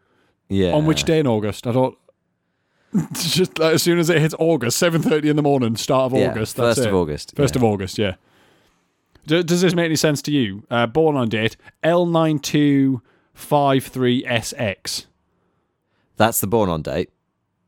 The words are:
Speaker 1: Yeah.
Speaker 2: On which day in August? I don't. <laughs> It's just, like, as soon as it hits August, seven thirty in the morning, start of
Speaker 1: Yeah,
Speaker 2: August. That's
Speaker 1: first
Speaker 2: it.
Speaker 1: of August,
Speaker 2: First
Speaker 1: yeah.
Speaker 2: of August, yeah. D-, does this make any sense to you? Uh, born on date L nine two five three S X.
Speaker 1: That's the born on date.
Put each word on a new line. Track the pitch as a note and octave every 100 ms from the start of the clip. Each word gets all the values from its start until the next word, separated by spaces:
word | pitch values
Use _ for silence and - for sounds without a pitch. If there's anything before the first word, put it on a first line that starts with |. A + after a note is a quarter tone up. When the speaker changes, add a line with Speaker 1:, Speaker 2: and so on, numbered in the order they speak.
| _ _ _ _ -
Speaker 1:
Yeah. | G2 F2+
Speaker 2:
On | D3+ D#3
which | D3 E3+
day | D#3+
in | C#3
August? | G#2+ G#2 - B2
I |
don't. | B2+ C3 -
<laughs> | _ _ _ _ _ _ _ _ _ G3 -
It's | - E3
just, | F3 F3+ -
like, | D#3+
as | D#3
soon | F3 F3
as | D#3+
it | D#3
hits | D#3 -
August, | E3 D3+ A#2 -
seven | F3 E3
thirty | C4 D#3 D3+
in | D3
the |
morning, | D3 C#3 A2+ A2
start | - C3 B2+
of | B2
Speaker 1:
Yeah, | G2+
Speaker 2:
August. | A2 A2 -
That's | A#2+ A#2+
Speaker 1:
first | A2
Speaker 2:
it. |
Speaker 1:
of |
August, | F#2+ D2+ D2 - -
Speaker 2:
First | C3+ C3
Speaker 1:
yeah. |
Speaker 2:
of |
August, | A2+ G2+ F#2+ -
yeah. | G2+ - _ _ _ _ _ _ _ _ _ _ D3
D-, | E3+
does | E3+ F3
this | F3+
make | E3+ E3
any | D#3
sense | D#3 D3
to | D3+
you? | D3 G#2 G2 -
Uh, | A#2+ A#2
born | D#3 D#3+ C#3+
on | A2+
date | G#2+ A2 - - _
L | D#3 F3 F3
nine | E3 D#3+ D3+
two | - D3 D3 C#3 C3+ B2+ - _ _
five | - - D3 C#3 C3+ -
three | C3 B2 B2 B2+
S | A#2 - -
X. | G#2+ - - - - _ _ _ _ _ _ _ _ _ _ -
Speaker 1:
That's | A2 -
the | G2
born | A2+ F#2+
on | D#2+
date. | - D2+ - _ _ _ _ _